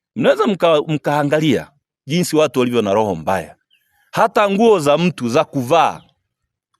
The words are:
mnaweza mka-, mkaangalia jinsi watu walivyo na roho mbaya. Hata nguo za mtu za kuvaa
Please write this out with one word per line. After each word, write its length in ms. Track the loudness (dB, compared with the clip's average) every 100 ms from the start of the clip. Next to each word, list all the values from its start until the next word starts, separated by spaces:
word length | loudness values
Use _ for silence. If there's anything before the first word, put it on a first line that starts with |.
| _ -4
mnaweza 320 | 0 0 0
mka-, 340 | 0 0 0 0
mkaangalia 840 | -4 -2 -2 0 0 0 -2 -4 _ _ _ -6
jinsi 280 | -4 -2 0
watu 240 | 0 0
walivyo 220 | 0 0
na 120 | 0
roho 220 | 0 0 -4
mbaya. 400 | -4 -4 -6 -18 _ _ _ _ _
Hata 380 | -2 0 0 0
nguo 300 | 2 4 4
za 180 | 2 2
mtu 320 | 0 -2 -4
za 140 | -2
kuvaa 580 | -2 -4 0 2 2 -2 _ _ _ _ _ _ _